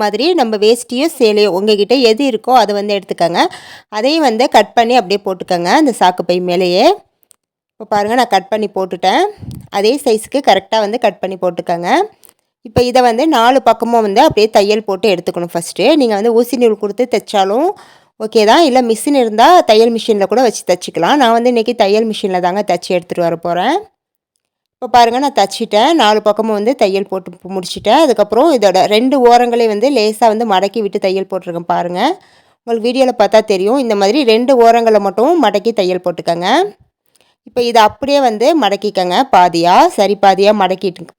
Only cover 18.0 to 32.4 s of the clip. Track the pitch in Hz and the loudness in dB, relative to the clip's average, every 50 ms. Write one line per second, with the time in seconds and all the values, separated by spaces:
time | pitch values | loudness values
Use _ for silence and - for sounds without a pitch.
18 | _ _ _ - 220 214 - 226 208 208 240 320 339 277 240 262 247 226 220 214 | _ _ _ -12 -8 -2 0 2 2 4 4 4 4 2 2 2 0 0 -2 -4
19 | - 294 294 269 240 220 214 214 240 311 359 349 - - 214 214 226 240 233 220 | -2 -2 0 0 0 0 2 4 4 6 6 6 4 4 4 4 4 2 0 -2
20 | - - 214 202 196 185 208 247 262 226 - - - - 180 175 - - - 160 | -2 -2 -2 0 -2 0 0 0 0 0 -2 -4 -4 -4 -4 -4 -6 -8 -6 -2
21 | 165 190 262 294 262 226 226 233 240 254 247 233 220 240 240 226 208 196 202 220 | -2 0 2 2 2 2 2 2 0 0 0 0 -2 -2 -2 0 0 0 0 0
22 | 233 220 214 - - 190 185 180 175 175 180 208 202 - 175 175 - - 185 175 | 0 -2 -4 -6 -6 -4 -2 -2 -2 -2 -2 -2 -2 -2 -4 -4 -4 -4 -4 -4
23 | 175 - - 175 170 165 170 165 - 175 170 175 190 247 311 415 427 - _ _ | -4 -6 -6 -4 -2 -2 -4 -4 -6 -6 -4 -2 -2 -2 -2 -4 -6 -10 _ _
24 | _ _ _ _ _ _ _ _ _ _ _ _ _ _ _ _ 254 233 240 240 | _ _ _ _ _ _ _ _ _ _ _ _ _ _ _ _ -4 0 2 4
25 | 233 233 233 254 285 277 - 220 196 190 - - 226 214 208 208 240 302 339 311 | 4 4 2 0 -2 -2 0 0 -2 -2 -2 -8 -6 -2 0 0 2 2 2 2
26 | 226 208 214 214 214 214 208 - 214 226 214 202 208 233 277 262 226 196 190 196 | 2 2 2 2 0 0 0 0 -2 -2 -2 -2 -2 -2 -2 0 0 0 0 -2
27 | 202 - 190 190 180 185 180 - - 180 190 190 180 - - 190 - 202 233 302 | -4 -6 -8 -10 -10 -12 -18 -18 -14 -10 -10 -8 -8 -10 -10 -6 -2 0 2 2
28 | 330 269 202 - - - 214 233 294 339 294 233 208 196 180 190 175 190 208 220 | 2 2 2 0 -2 0 0 2 2 2 2 2 2 2 2 2 2 2 2 0
29 | 254 262 285 269 247 233 240 240 247 240 233 233 233 220 208 208 226 285 285 226 | 0 0 2 2 4 4 4 4 2 2 0 0 0 -2 -2 -2 -2 0 0 0
30 | 208 214 214 - 247 226 208 220 240 220 196 185 196 202 - 233 208 196 180 202 | 0 -2 0 0 0 0 0 0 -2 0 0 0 -2 -2 -4 -4 -4 -4 -4 -4
31 | 202 190 185 190 190 190 190 185 180 180 165 170 170 - 175 175 175 175 175 180 | -4 -2 -2 -4 -6 -6 -8 -8 -8 -8 -10 -8 -6 -4 -4 -4 -4 -6 -4 -4
32 | 233 302 381 - _ _ _ _ | -2 -4 -4 -6 _ _ _ _